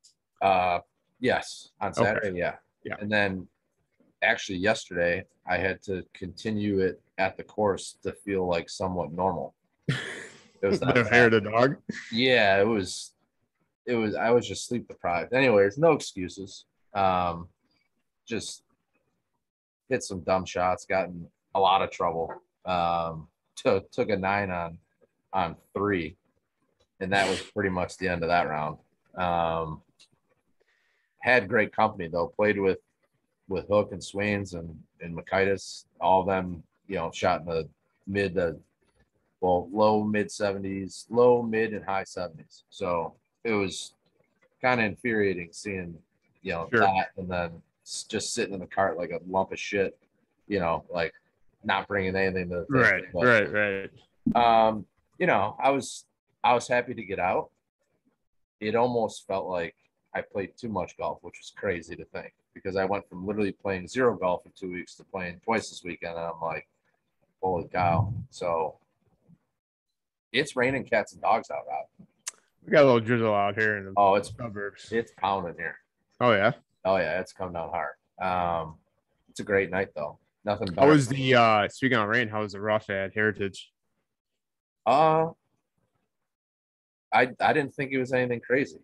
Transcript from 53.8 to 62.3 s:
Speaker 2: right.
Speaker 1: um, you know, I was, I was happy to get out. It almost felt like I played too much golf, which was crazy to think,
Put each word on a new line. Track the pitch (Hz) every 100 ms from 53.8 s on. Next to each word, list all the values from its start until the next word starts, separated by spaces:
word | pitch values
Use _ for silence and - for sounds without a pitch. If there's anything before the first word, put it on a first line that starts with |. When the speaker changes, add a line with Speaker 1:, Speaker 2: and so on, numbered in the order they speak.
| 95 - _ _ - 123
Speaker 2:
right. | 117 113 110
Speaker 1:
um, | 107 92 _ _ -
you | 170
know, | 113 104 -
I | 135
was, | 139 - - - _ _ _
I | 117
was | 120 -
happy | 123 123
to | 110 95
get | 90
out. | 90 127 - _ _ _ _ _ _ _ _ _ _ _
It | 107 113
almost | 123 120 104 - -
felt | 95 87
like | 90 82 - _ _ _
I | 95
played | - 104 92 -
too | 120
much | 95 85 -
golf, | 82 76
which | 87 -
was | - -
crazy | 101 87 80 80
to |
think, | 80 90 -